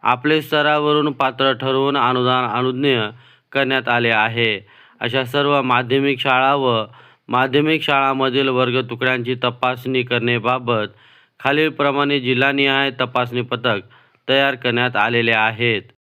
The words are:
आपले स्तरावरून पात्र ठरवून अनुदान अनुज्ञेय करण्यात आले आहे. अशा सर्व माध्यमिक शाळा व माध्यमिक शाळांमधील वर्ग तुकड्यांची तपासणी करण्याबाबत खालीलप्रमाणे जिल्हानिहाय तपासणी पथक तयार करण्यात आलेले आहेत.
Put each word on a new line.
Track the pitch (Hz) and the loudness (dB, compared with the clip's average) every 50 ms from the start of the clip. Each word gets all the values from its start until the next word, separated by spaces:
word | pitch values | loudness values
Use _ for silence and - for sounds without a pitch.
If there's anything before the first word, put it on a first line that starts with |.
| - | 2
आपले | - 127 123 - 151 151 156 147 | 0 0 0 0 0 0 0 0
स्तरावरून | - - 151 147 151 151 151 147 147 151 151 147 151 139 | 0 0 2 2 2 2 2 2 2 2 2 2 0 -2
पात्र | 127 143 131 123 120 135 135 131 | 0 -2 -2 0 0 0 0 0
ठरवून | 120 135 131 135 135 135 139 139 | 0 -2 -2 0 0 0 0 0
अनुदान | 143 120 123 127 127 123 123 127 127 127 120 | 0 0 0 2 2 2 2 2 2 0 0
अनुज्ञेय | 107 120 127 131 127 127 139 143 135 120 107 107 110 123 - - - _ _ _ - | -2 -2 -2 -2 -2 -2 0 0 0 0 -2 -4 -6 -12 -20 -20 -20 _ _ _ -2
करण्यात | 135 139 127 135 131 117 - | -2 0 0 0 -2 0 0
आले | 120 120 120 117 | 0 0 2 2
आहे. | 113 107 107 113 117 117 117 113 107 95 98 - - - - - _ _ | 2 2 2 0 0 0 0 0 0 -2 -6 -14 -20 -20 -20 -20 _ _
अशा | 110 120 123 135 131 | -8 -2 -2 -2 -4
सर्व | 123 127 143 147 147 143 139 131 | -2 -2 0 2 2 2 2 2
माध्यमिक | 127 123 123 127 117 123 139 139 143 139 123 | 2 2 0 2 2 0 0 2 0 -2 -2
शाळा | - 135 131 127 131 135 143 | 0 0 2 2 4 2 2
व | 143 135 127 117 110 107 104 - - - - - _ _ - | 2 2 0 0 0 -2 -6 -12 -20 -20 -20 -20 _ _ -2
माध्यमिक | 117 123 131 135 127 143 147 156 160 156 - | 0 0 0 2 2 2 2 2 0 0 0
शाळांमधील | - 147 139 135 135 135 135 135 135 123 135 139 135 | 0 0 2 2 0 0 0 -2 0 0 0 0 0
वर्ग | 131 123 127 123 120 131 131 123 | 2 0 0 0 0 -2 -2 -4
तुकड्यांची | 123 117 131 127 127 127 120 120 127 | -6 -4 -2 -2 -2 -2 -2 -4 -4
तपासणी | 123 127 123 120 - - 127 127 120 123 131 131 131 123 | -2 -2 -4 -2 -2 -2 -4 -4 -4 -6 -2 -2 -2 -2
करण्याबाबत | 123 123 120 110 120 120 117 104 120 127 131 127 120 120 110 107 104 - _ _ - _ _ _ _ _ _ | 0 -2 -2 0 0 -2 0 0 -2 -2 -2 -2 -2 -2 -2 -2 -4 -8 _ _ -20 _ _ _ _ _ _
खालीलप्रमाणे | - 135 143 147 156 156 131 123 143 143 139 139 143 143 143 143 | -2 0 2 2 0 0 0 0 -2 0 0 0 0 0 0 -2
जिल्हानिहाय | 127 123 127 123 135 139 139 139 139 139 135 139 139 139 127 127 | 0 0 0 0 0 0 2 2 0 2 2 0 0 -2 -2 -4
तपासणी | 127 123 127 127 123 120 120 123 | -6 -2 -2 -2 -2 -2 -2 -6
पथक | 120 123 127 120 123 127 110 104 - - - - _ _ _ _ _ - | -4 -4 -6 -4 0 0 -2 -2 -4 -10 -20 -20 _ _ _ _ _ 0
तयार | 135 135 139 139 135 | 0 2 2 0 -2
करण्यात | 123 - 123 120 120 123 123 123 | -2 -4 -2 0 0 0 0 0
आलेले | - 104 113 120 120 117 113 113 | 0 0 0 2 0 0 2 2
आहेत. | 110 110 110 113 107 120 120 113 101 - - - _ | 2 2 0 0 0 -2 0 0 -2 -4 -10 -20 _